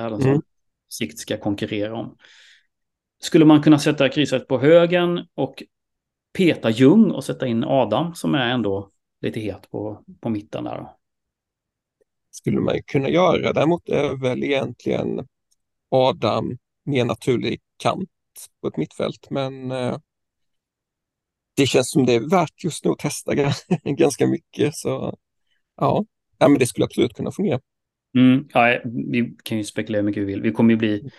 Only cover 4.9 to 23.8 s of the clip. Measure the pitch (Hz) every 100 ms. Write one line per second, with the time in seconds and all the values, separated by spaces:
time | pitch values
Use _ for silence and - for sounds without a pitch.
4.9 | 175 175 175 - - 135 - - _ _
5.9 | _ _ _ _ - 175 123 113 113 131
6.9 | 208 202 - 143 143 131 113 127 135 110
7.9 | 107 170 156 165 151 120 127 101 98 -
8.9 | _ _ _ 117 113 104 95 - 113 107
9.9 | 104 - 185 117 104 - - 62 - -
10.9 | - _ _ _ _ _ _ _ _ _
11.9 | _ _ _ _ - 139 131 - - -
12.9 | 143 135 156 180 - 120 139 147 175 -
13.9 | - 143 135 127 117 139 135 127 120 135
14.9 | 62 - 55 - _ _ _ _ _ _
15.9 | 131 131 175 110 113 123 123 _ _ -
16.9 | 139 117 - - 120 123 - _ _ 120
17.9 | 170 190 _ _ - - _ 135 - 156
18.9 | - - - - 143 135 135 127 131 123
19.9 | 139 - _ _ _ _ _ _ _ _
20.9 | _ _ _ _ _ _ - 135 139 123
21.9 | 151 127 117 151 185 160 - 165 - -
22.9 | - 147 - - 139 143 156 - 175